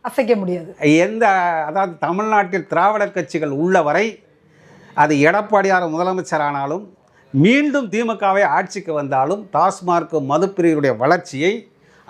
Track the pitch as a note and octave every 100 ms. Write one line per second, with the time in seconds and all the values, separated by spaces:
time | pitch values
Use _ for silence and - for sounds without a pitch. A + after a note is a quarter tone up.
0 | B3 - A#3 A3 F#3 F3+ E3 - D3+ D#3+
1 | F#3+ A3 A3 F#3+ F3 D#3+ D3+ F3 G3 D#3+
2 | D3+ F3+ G#3+ G#3 F#3+ F#3+ - D#3+ F#3+ G#3+
3 | G3 F#3 D#3 E3 D#3 C#3 F3 F#3+ D3 D#3+
4 | A3 G3 _ _ _ _ - - - -
5 | D3+ D3 D3 G3+ G#3 G#3 F#3+ F#3 F3 D#3
6 | F3+ F#3 E3+ D#3 C#3+ C#3+ C#3 F3 G3+ _
7 | _ _ _ C3+ F3 C4+ D4 C#4 A#3 G#3
8 | A#3 A3 G3+ G3 F3+ D#3 F#3+ G3+ E3+ D3+
9 | C#3+ C3+ C#3+ G3+ G#3 C#3+ F#3 F#3+ F3+ E3+
10 | E3 D#3 C3+ D3+ F#3+ G3 E3+ D3+ C#3 A2+
11 | C3 F3 - C3+ E3+ A3+ - _ _ _
12 | -